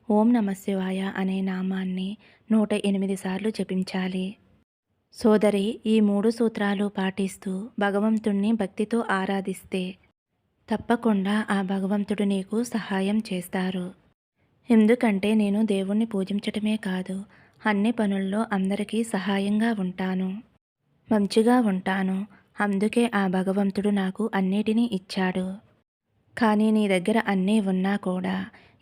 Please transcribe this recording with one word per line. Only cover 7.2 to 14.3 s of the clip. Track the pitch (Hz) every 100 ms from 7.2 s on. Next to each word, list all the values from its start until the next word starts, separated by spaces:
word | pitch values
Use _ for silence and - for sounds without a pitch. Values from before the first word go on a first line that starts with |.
| 196 - 202 185 226 -
భగవంతుణ్ణి | 202 202 220 220 214 202 202
భక్తితో | 226 190 - 208 233 226
ఆరాధిస్తే | 190 190 196 190 185 - 190 185 190 _ _ _ _ _ _ -
తప్పకుండా | 220 - 233 233 202 190 214 214
ఆ | 196
భగవంతుడు | 190 196 190 202 202 202
నీకు | 202 196 190 214
సహాయం | 240 226 - 190 190 220 214
చేస్తారు. | 185 175 190 185 190 180 - _ _ _